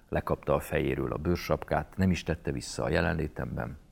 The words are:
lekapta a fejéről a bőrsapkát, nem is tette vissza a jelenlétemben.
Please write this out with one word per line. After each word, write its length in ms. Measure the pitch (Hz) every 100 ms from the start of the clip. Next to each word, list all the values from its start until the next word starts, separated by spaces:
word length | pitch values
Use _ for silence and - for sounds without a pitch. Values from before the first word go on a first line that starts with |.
| -
lekapta 460 | - - 80 -
a 60 | 73
fejéről 520 | - 76 71 65 64
a 40 | 55
bőrsapkát, 800 | 85 87 - 76 - 76 - -
nem 140 | 95
is 120 | 85
tette 300 | - 78 78
vissza 320 | 67 - -
a 40 | 58
jelenlétemben. 880 | 85 85 82 76 - 62 65 60 69 -